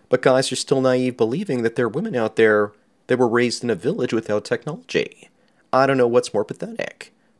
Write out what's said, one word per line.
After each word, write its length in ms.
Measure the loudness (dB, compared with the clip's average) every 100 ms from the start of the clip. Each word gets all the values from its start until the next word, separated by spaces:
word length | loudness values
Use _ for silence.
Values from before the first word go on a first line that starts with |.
| _
But 140 | 0
guys 280 | 4 4 2
are 60 | -4
still 240 | -2 0
naive, 340 | 2 2 0 0
believing 460 | -2 -2 -4 -2
that 140 | -2 -2
there 100 | -4
are 40 |
women 260 | -4 -4 -2
out 200 | -2 2
there 380 | 4 4 0 -4 _ _ -4
that 100 | 0
were 100 | 2
raised 360 | 2 0 -2
in 60 | -4
a 60 | -2
village 360 | -2 -4 -2
without 320 | -2 -2 -4
technology. 880 | -2 -6 -6 -14 -6 -6 -6 -10 -20 _ _ _ _
I 140 | 2 2
don't 120 | 4
know 100 | 4
what's 260 | 2 0
more 100 | -4
pathetic. 720 | -4 -8 -10 -8 -10 -10 -20 _ _ _